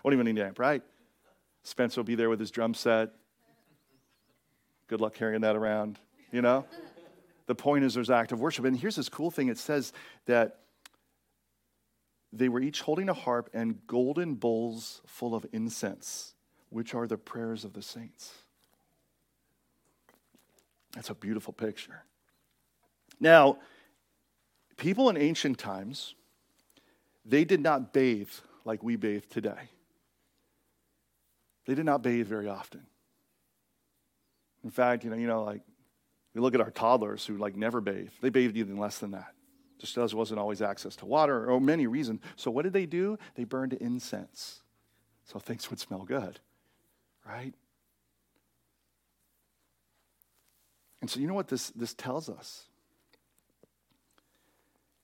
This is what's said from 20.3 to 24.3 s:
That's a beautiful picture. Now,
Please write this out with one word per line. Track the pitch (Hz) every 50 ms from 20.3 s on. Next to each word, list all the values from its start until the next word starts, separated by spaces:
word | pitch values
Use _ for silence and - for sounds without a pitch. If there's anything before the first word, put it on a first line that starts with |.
| _ _ _ _ _ _ _ _ _ _ _ _ -
That's | 117 113 -
a | 107
beautiful | - - 101 107 107 - -
picture. | - - 113 107 101 - - - - - - _ _ _ _ _ _ _ _ _ _ _ _ _ _ _ _ _ _ _ _ - - -
Now, | - 160 165 160 143 139 139 - - - - - - _ _ _ _ _ _ _ _ _